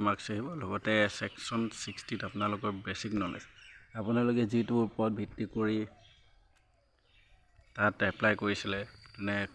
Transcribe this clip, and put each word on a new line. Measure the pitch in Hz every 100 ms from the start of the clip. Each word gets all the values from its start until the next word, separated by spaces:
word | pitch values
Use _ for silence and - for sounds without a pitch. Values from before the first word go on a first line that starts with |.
| 104
মাৰ্কছ | 101 -
আহিব। | 104 139 165
লগতে | 95 101 110 107 104 -
ছেকশ্যন | 110 - - 117 110 -
ছিক্সটিত | - - - 107 98
আপোনালোকৰ | 104 104 104 110 98 98
বেচিক | 95 107 104
নলেজ, | 90 - - - - - - 113
আপোনালোকে | 104 120 120 120 107
যিটোৰ | 117 110 117 107
ওপৰত | - 110 107
ভিত্তি | 101 - 107 113
কৰি | 107 110 107 - - - - - _ _ _ _ _ _ _ - - - _ _ -
তাত | - 104 -
এপ্লাই | 98 - 110 101
কৰিছিলে, | 104 104 104 98 104 - - -
মানে, | 101 101 98